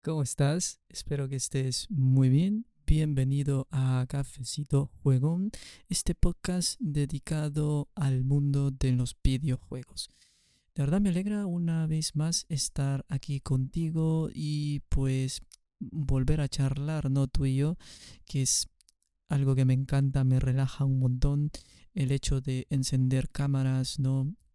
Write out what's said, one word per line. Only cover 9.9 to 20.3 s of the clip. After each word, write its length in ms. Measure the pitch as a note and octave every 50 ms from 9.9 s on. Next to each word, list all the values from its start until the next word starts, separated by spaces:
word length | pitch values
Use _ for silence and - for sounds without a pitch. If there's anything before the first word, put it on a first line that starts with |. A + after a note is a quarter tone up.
| - - - - _ _ - _ _ _ _ _ _ _ _ _ _
De 100 | - C#3
verdad 180 | C#3 E3 G3
me 80 | G#3 G3
alegra 360 | E3+ F3+ G3 G#3 G#3 G#3 G3+
una 400 | F#3 E3+ F3 E3+ E3 E3 D#3+ D#3+
vez 300 | D#3+ D#3+ D#3 D#3 - -
más 300 | D3 D#3 E3 E3 - - _
estar 560 | D#3+ C3+ - - - - C#3 C#3 C#3 C3+ - _
aquí 320 | C#3 C3+ - - C#3 C3+
contigo 880 | - - C3+ C3 C3 C3 - E3 E3 D#3+ D#3+ D#3+ D#3+ D#3+ D#3+ D#3+ D#3 D3+ -
y, 460 | - D#3 D3+ D3+ D3 D3 D3 D3 C#3+ - _
pues, 520 | - C#3 C3+ C3+ C3 C3 C3 C3+ - - - - - _ _ _ _ _
volver 640 | - B2 - E3 C#3+ C3+ C3+ C3 B2+ B2+ D3+ D#3
a 60 | C#3+
charlar, 640 | C3+ - - C3+ C3+ C#3 C#3+ C#3+ D3+ D#3+ D3+ C#3+ C3+
¿no? 160 | C3+ C#3 C#3
Tú 180 | C3 - D#3+ C#3
y 120 | C3+ C3
yo, 200 | C3+ C#3+ D#3 F3+ - - - - - - - - - -
que 160 | - - C3+
es 280 | C3 - - - - - _ _ _ _ _ _ _ _ _ _ _
algo 260 | _ D#3 C#3 C#3 C3+ C3
que 120 | C3 C3
me 80 | B2+ C3
encanta, 500 | C3 C3+ C3 C#3 C#3 C#3 C#3 C3+ C#3 C3
me 160 | C3